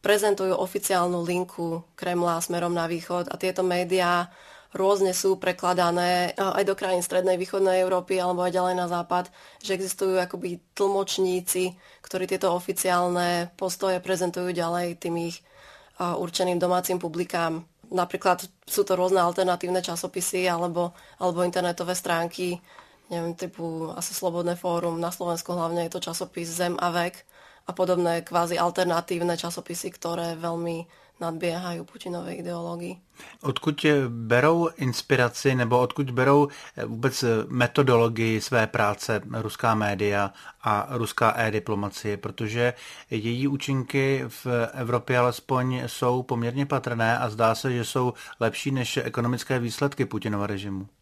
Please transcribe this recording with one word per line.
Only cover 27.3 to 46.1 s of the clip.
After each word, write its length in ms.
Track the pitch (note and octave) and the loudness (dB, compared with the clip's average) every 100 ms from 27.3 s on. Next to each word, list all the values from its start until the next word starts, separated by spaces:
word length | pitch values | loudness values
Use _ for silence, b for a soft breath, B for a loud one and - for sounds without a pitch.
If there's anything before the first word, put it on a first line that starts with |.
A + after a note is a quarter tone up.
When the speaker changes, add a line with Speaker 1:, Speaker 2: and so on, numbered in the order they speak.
| B B B - | B B B -12
Speaker 1:
a 80 | F3 | -2
podobné 480 | F3+ F3+ F3 E3+ | 2 4 2 0
kvázi 320 | E3 E3+ E3+ E3+ | 0 0 0 2
alternatívne 800 | E3+ E3+ F3+ E3+ E3+ F3 F3 E3+ | 0 2 2 2 -2 -2 0 -2
časopisy, 560 | E3+ F3 - E3+ F#3+ | -4 -8 -8 -8 -8
ktoré 400 | - E3 E3+ E3+ | -8 -6 -4 -4
veľmi 720 | D#3+ E3+ E3+ E3+ E3 E3+ - _ _ | -4 -4 -4 -4 -4 -8 -18 _ _
nadbiehajú 640 | E3+ E3 F3 E3 F3+ E3+ D#3+ | -6 -4 -4 -4 -6 -8 -10
Putinovej 560 | - F#3 F3 F3 F3 | -12 -8 -8 -8 -8
ideológii. 560 | E3+ E3+ E3+ E3+ F3 F#3 _ B B B C#3 | -8 -6 -6 -8 -8 -12 _ B B B -6
Speaker 2:
Odkud 320 | A#2+ - D3 D#3 D3 B2+ | -2 -2 2 4 4 2
berou 640 | A#2 A2+ A#2+ D3 E3+ E3+ - | -2 4 6 6 4 2 0
inspiraci, 720 | C3 A#2 - C3 A#2+ - C#3 | -4 -4 0 2 2 2 2
nebo 240 | B2+ A#2 B2 | 2 4 4
odkud 320 | B2 - C3+ | 4 0 -2
berou, 400 | B2 C3 C#3+ C#3+ | 2 6 6 6
eh, 320 | - - - | -2 -16 -8
vůbec, 400 | A2+ A2+ C3 C3+ | -6 -2 -2 0
eh, 60 | A#2+ A2 A2+ | 2 2 0
metodologii 920 | B2+ A#2+ - C3+ A#2+ A#2 A2+ A2+ A2 | 0 2 4 6 6 4 2 0 0
své 260 | - A#2+ A2 | 2 2 2
práce 560 | - G#2 G#2 - G#2+ F#2+ | 2 0 0 -2 -4 -2
ruská 440 | A2+ A2 - A#2 | -6 -6 -2 2
média 600 | A2 G#2 G2 G#2 G2+ G2 B B B - | 2 0 0 0 2 -2 B B B -2
a 220 | G#2 - | 0 0
ruská 440 | B2 A2+ - A2+ A2 | -4 -4 2 2 4
e-diplomacie? 800 | A2 G#2+ G2 G#2 G2+ - G#2+ G2+ | 0 0 -2 -2 -4 -6 -6 -4
Protože 580 | G2+ - G#2+ A#2 A#2+ A#2+ B B B | -6 -6 -4 0 0 0 B B B
její 380 | A#2 A2 A#2+ C#3 | -4 -2 -2 -2
účinky 760 | C#3 C#3 C3+ B2 C#3 C3+ C3+ B2+ | -2 -2 -2 0 0 2 0 -2
v 180 | - B2+ A#2+ A2+ | -8 -2 0 0
Evropě 440 | C3 A#2 A#2+ - B2+ | -2 -2 -2 2 4
alespoň 640 | B2 A#2+ - C3 B2+ B2+ B2 | 4 0 -2 0 0 -2 -6
jsou 360 | - B2 | 0 0